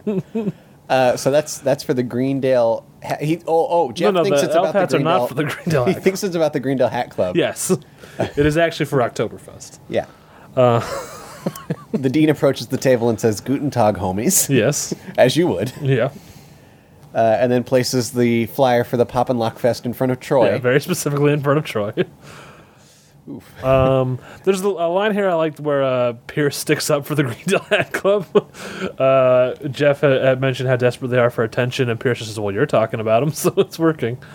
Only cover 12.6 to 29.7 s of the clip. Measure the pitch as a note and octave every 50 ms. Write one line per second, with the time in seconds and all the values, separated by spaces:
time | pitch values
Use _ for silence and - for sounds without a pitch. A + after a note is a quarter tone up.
12.6 | A#2+ - C3+ B2+ - C3+ B2+ A2 A#2 A#2+ A2 G2+ - A2+ G#2 - - B2 C3+ G#2
13.6 | D3 C3+ - A#2+ G#2+ G#2+ G2+ F2 F#2 F#2 F#2 G2+ B2 F#3+ F#3 - - - C#3 A#2
14.6 | G#2 C#3 D3 - - - - - - - - - A#2+ B2+ B2 D#3 F3 D3+ G2+ F2
15.6 | G#2 B2+ - - D3 C3 C3+ A2 A#2+ C#3 - - - - - - - - - -
16.6 | - - - - _ _ - - - - - A2+ A2+ A2+ G#2+ - B2+ B2 B2 B2
17.6 | A#2+ - C3+ B2+ A#2+ - C3 B2+ A2+ - B2 B2 A#2+ A#2+ A#2 A#2 A2+ A2+ - -
18.6 | C3+ B2 B2 A#2+ A#2+ - - A#2+ A2+ - - B2 A#2+ - B2+ A#2 A2+ A2+ - -
19.6 | - A#2+ A2+ - - B2 A2 - C3 B2+ C3 B2+ - - D3+ C3 A2 G2 G#2 B2
20.6 | A#2+ B2 C3 D3 - F3 F3 - - D3+ C#3+ C#3+ D3 D3 D3 D3 C3+ C#3+ C#3 D#3
21.6 | D#3 - - G#2+ G2+ G#2+ - F3 F#3 - - - - - - - - - - -
22.6 | - _ _ _ - - _ _ _ _ _ _ _ - C#3 A2 - - - -
23.6 | C3 C3 C3+ C3 C3 C3 C3+ C3 B2+ B2+ B2+ B2 - - - - - F#3 G3 F#3
24.6 | F#3+ G3+ F#3 D#3+ E3+ E3 F3 F#3+ G#3 A3 G3 G#3 G3 F#3+ E3+ D#3+ D#3+ D#3+ D3+ -
25.6 | D3 D3+ C#3+ C#3 C3+ C3 B2+ B2 B2 B2 A#2 A#2 - - - D3+ D3 C#3+ - -
26.6 | - - D#3 - - - D3+ C#3+ C#3 - D3 D3+ C#3 A#2 A2 - - F#3 F#3+ -
27.6 | - - G#3 F3+ - - - - - G3 G3+ G#3 E3 - - G3+ - - - -
28.6 | - - - - F#3+ - - - C3 C3+ C3+ C3+ B2+ B2+ B2+ B2 B2+ B2+ F#2+ -
29.6 | - C#3+